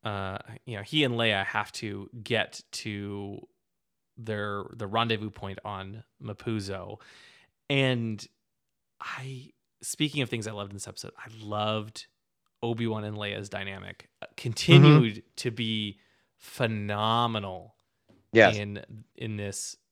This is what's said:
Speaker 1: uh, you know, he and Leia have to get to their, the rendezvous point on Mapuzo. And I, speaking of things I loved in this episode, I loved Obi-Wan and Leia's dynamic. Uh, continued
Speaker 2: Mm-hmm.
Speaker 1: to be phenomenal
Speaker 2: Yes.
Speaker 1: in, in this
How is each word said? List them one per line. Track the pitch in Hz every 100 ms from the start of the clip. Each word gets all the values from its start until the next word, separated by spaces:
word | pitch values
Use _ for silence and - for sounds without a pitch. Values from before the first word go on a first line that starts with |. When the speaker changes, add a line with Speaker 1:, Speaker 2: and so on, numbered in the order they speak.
Speaker 1:
uh, | 113 101 98 95 - 110 -
you | 107
know, |
he | 101 156
and | 139 117
Leia | 113 101 95
have | 104 104
to | - 113 101 101 120
get | 104 113 - - -
to | - - 101 101 101 101 101 - _ _ _ _ _ _ -
their, | 113 107 104 101 -
the | - 104
rendezvous | 110 117 110 107
point | - 98 95
on | - 101 95 107 - _
Mapuzo. | 123 101 - 110 98 95 92 107 - - - - _ _ _
And | 139 135 127 113 107 - _ _ _ _ _ _ _
I, | - - 131 131 131 _ _ _
speaking | - - 151 147
of | 123
things | 117 107
I |
loved | 104 101
in | 98
this | -
episode, | 98 92 -
I | - 110
loved | 107 104 107 110 107 - - _ _ _ _ _
Obi-Wan | 117 117 117 107
and | 104 104
Leia's | 104 101 101
dynamic. | 101 98 98 95 92 - _
Uh, | - -
continued | 123 113 - 151 147 151 117 107
Speaker 2:
Mm-hmm. | - -
Speaker 1:
to | 127
be | 113 113 110 104 98 _ _ _ _
phenomenal | - - 120 110 104 104 110 113 120 110 98 92 - _ _ _ _ _ _
Speaker 2:
Yes. | 113 101 104
Speaker 1:
in, | 104 101 - 110 - -
in | 120 104
this | 101 98 - - _